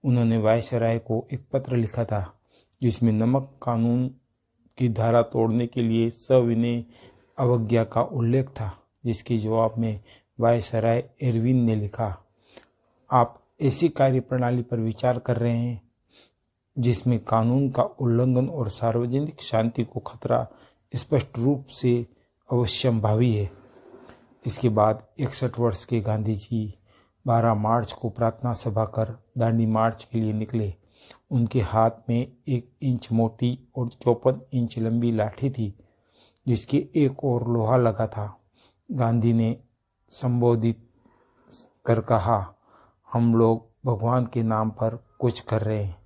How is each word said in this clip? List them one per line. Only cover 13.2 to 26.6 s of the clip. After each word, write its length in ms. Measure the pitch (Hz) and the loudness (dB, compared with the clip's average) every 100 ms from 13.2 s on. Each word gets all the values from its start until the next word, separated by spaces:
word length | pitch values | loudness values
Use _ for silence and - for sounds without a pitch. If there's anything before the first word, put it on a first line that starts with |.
| 120 - _ _ | 2 -2 _ _
ऐसी 280 | 143 131 165 | -2 2 0
कार्यप्रणाली 720 | - 135 131 123 127 123 123 | 2 2 2 -2 -2 0 -2
पर 180 | 120 120 | -2 -2
विचार 400 | 110 110 123 123 | -2 -2 -2 -2
कर 180 | - 120 | -2 -2
रहे 200 | 117 117 | 0 -2
हैं 340 | 120 113 _ _ _ _ _ _ _ _ _ - | -4 -6 _ _ _ _ _ _ _ _ _ -2
जिसमें 460 | 120 120 123 117 - | 0 0 0 -2 0
कानून 460 | 113 117 127 139 | 0 2 2 0
का 120 | 131 | 0
उल्लंघन 680 | 110 - 123 117 127 127 131 | -2 0 0 2 2 2 0
और 200 | 160 110 | -4 -6
सार्वजनिक 720 | - 117 113 120 131 147 - | -4 -2 0 -2 -2 -4 -8
शांति 420 | - 113 113 117 | -4 0 0 -2
को 160 | 113 - | -6 -6
खतरा 480 | - - - 120 117 - - _ _ 127 | -12 -10 -2 -2 -2 -12 -20 _ _ -10
स्पष्ट 420 | - 143 - 120 | -2 -2 -2 -4
रूप 280 | 123 139 139 | -2 -2 -6
से 420 | - 127 120 120 _ _ _ _ | -4 0 0 -2 _ _ _ _
अवश्यंभावी 840 | 123 117 - 135 117 107 110 123 107 | 0 0 0 0 0 2 2 2 2
है।" 160 | 98 - - - - - - - _ _ - | -4 -8 -20 -20 -20 -20 -20 -20 _ _ -10
इसके 240 | - 123 | -2 0
बाद 380 | 107 107 110 - - | 4 2 2 -8 -6
इकसठ 400 | 131 - 127 117 | -6 -4 -6 -2
वर्ष 260 | 117 98 - | -2 -2 -4
के 140 | 120 | -4
गांधी 360 | 104 110 107 107 | -2 -2 -2 -4
जी 440 | - 117 | -4 -6